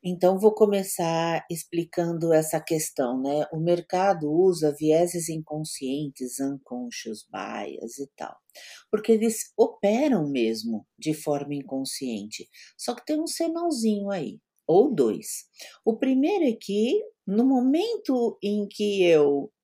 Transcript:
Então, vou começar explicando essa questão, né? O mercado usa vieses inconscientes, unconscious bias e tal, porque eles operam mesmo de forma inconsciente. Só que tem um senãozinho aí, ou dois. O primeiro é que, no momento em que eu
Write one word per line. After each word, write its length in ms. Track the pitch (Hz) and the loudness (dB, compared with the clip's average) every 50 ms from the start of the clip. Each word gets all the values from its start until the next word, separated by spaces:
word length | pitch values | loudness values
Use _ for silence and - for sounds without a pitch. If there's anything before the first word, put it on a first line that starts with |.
| - | -4
Então, 360 | 180 180 175 - 180 190 190 | -6 -2 2 4 4 4 6
vou 160 | 208 214 214 | 4 4 6
começar 880 | - 220 202 202 196 190 190 - - 175 165 165 165 165 170 165 156 - _ | 6 4 4 4 0 -2 -4 -4 -2 -2 0 0 0 0 0 -2 -4 -4 _
explicando 800 | 175 160 - _ - 170 165 160 - - 170 170 170 165 160 165 160 | -10 -10 -10 _ -6 -6 -6 -4 -2 -2 -2 -2 -2 0 2 4 4
essa 280 | 156 160 156 - 156 | 4 4 2 -4 -4
questão, 600 | - - 165 156 156 - - - 135 120 127 131 | -2 -2 -2 -2 -2 -4 -2 -2 -2 -2 0 -2
né? 240 | 131 139 143 151 147 - - | -2 -2 0 -2 -2 -2 -4
O 60 | 156 | -4
mercado 720 | 160 175 175 175 170 _ - 180 185 202 196 170 151 147 | 0 2 0 0 0 _ -2 0 2 2 2 0 0 0
usa 420 | 151 165 185 190 180 165 156 151 143 | 2 4 4 4 4 4 0 0 0
vieses 560 | 143 156 151 156 165 175 175 170 175 165 160 | 0 2 4 4 4 4 2 0 -6 -6 -6
inconscientes, 1080 | 160 160 156 _ 151 151 156 151 - - 143 131 135 147 156 143 135 - 131 127 - - | -6 -8 -8 _ -8 -8 -8 -8 -10 -8 -6 -6 -4 -4 -6 -8 -8 -8 -10 -10 -6 -6
unconscious 880 | 139 139 143 135 _ _ 123 123 123 120 117 - - 117 110 104 - _ | -6 -6 -6 -8 _ _ -10 -10 -10 -10 -12 -12 -10 -10 -12 -12 -14 _
bias 720 | - 95 98 104 110 110 101 - 71 - - 117 117 - | -10 -10 -8 -8 -8 -8 -8 -10 -10 -12 -12 -12 -12 -12
e 80 | 139 - _ | -14 -14 _
tal, 200 | _ - - - _ _ _ _ - - - - - _ _ - | _ -14 -14 -14 _ _ _ _ -20 -20 -20 -20 -20 _ _ -4
porque 180 | 208 214 - | -2 4 4
eles 420 | 226 220 214 233 220 - - - _ | 4 4 4 0 0 -2 -8 -10 _
operam 720 | - 226 226 - - - 196 214 240 294 302 254 190 156 147 | 2 2 2 2 0 0 2 2 2 2 2 2 2 2 0
mesmo 560 | 139 131 113 110 113 110 110 117 113 104 - _ _ | 0 0 0 0 0 -2 -4 -6 -6 -6 -8 _ _
de 160 | _ - 156 151 | _ -4 -4 -4
forma 420 | 151 - 156 147 143 143 143 147 | -2 -2 -2 -2 -2 -2 -6 -6
inconsciente. 960 | 143 131 - 135 135 135 135 - - 139 127 113 104 101 107 110 - - _ _ - - - _ | -8 -6 -6 -6 -6 -6 -6 -8 -8 -6 -6 -6 -6 -8 -10 -12 -14 -16 _ _ -20 -20 -20 _
Só 180 | _ - - 240 | _ -8 -8 -8
que 100 | - - | -8 -6
tem 160 | - 311 302 | -4 -4 -2
um 60 | 320 | -2
senãozinho 840 | 330 - - 330 330 330 330 339 349 311 240 226 220 208 202 202 196 | -4 -4 -4 -4 -2 -2 -2 -2 -2 -2 0 0 0 0 0 -2 -4
aí, 300 | 202 185 143 214 - - _ _ _ _ _ - | -4 -4 -6 -8 -10 -14 _ _ _ _ _ 4
ou 260 | 160 180 - 302 247 | 6 6 6 4 4
dois. 520 | 156 127 110 101 - - - - - - _ _ _ - - - - _ | 2 2 2 2 -2 -6 -10 -12 -12 -14 _ _ _ -20 -20 -20 -4 _
O 140 | 220 220 214 | -2 0 0
primeiro 460 | - 262 262 262 269 330 415 392 339 | 0 0 2 2 2 2 2 2 2
é 80 | 262 220 | 0 0
que, 500 | 220 - - 196 208 220 247 320 427 427 - _ _ _ | -2 -6 -4 0 0 2 2 0 -2 -2 -4 _ _ _
no 180 | - 190 214 247 | -2 0 2 4
momento 920 | 262 269 254 240 262 277 330 392 466 466 427 - - 269 247 240 220 - _ | 4 4 4 2 2 2 2 0 0 -4 -4 -2 -2 0 0 0 -2 -2 _
em 280 | - 208 208 208 202 196 | -4 -2 -2 -2 -4 -6
que 340 | - - 208 208 202 196 180 | -4 -2 -2 0 2 4 4
eu 500 | 175 165 151 147 143 143 143 139 - _ _ | 6 6 6 6 4 2 0 -2 -6 _ _